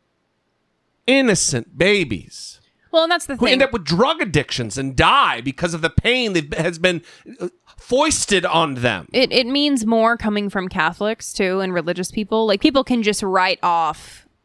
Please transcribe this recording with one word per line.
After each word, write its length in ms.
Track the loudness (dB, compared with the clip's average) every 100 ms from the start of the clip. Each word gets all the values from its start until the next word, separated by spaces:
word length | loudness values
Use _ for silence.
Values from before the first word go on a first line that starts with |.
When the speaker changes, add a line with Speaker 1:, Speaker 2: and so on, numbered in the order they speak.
| _ _ _ _ _ _ _ _ _ _ 2
Speaker 1:
Innocent 720 | 4 4 2 0 -4 -4 0
babies 840 | 2 2 0 -6 -10 -18 -20 -20 _ _ _
Speaker 2:
Well, 120 | 0
and 80 | 2
that's 140 | -2 -4
the 100 | 0
Speaker 1:
who 100 | 2
Speaker 2:
thing. 80 |
Speaker 1:
end 100 | 4
up 100 | 2
with 100 | 0
drug 380 | 0 2 2 0
addictions 560 | 0 -2 -2 -4 -6 -6
and 180 | -4 2
die 460 | 4 4 2 0
because 320 | -6 -4 -6
of 80 | -2
the 80 | -2
pain 440 | 0 2 2 0
that 200 | -2 -2
has 240 | -4 -4 0
been, 220 | 0 0 -6 -20 -20 -12
uh, 100 | -12 _ _ -16
foisted 680 | -2 2 2 0 0 0 2
on 300 | 2 0 0
them. 320 | -2 -2 -4
Speaker 2:
It, 200 | 0 0
it 160 | 0 -2
means 380 | 0 0 0 0
more 320 | 2 2 0
coming 320 | -2 -2 -4
from 200 | -4 -4
Catholics, 640 | -2 -2 -2 -4 -6 -8
too, 280 | -2 -2 0
and 120 | -2
religious 380 | -2 -2 -4 -4
people. 340 | -6 -2 0 2
Like, 160 | 2
people 220 | 0 0
can 180 | 0 0
just 200 | 0 -2
write 340 | 0 0 0 0
off 640 | 0 0 -2 -4 -12 -20 _ _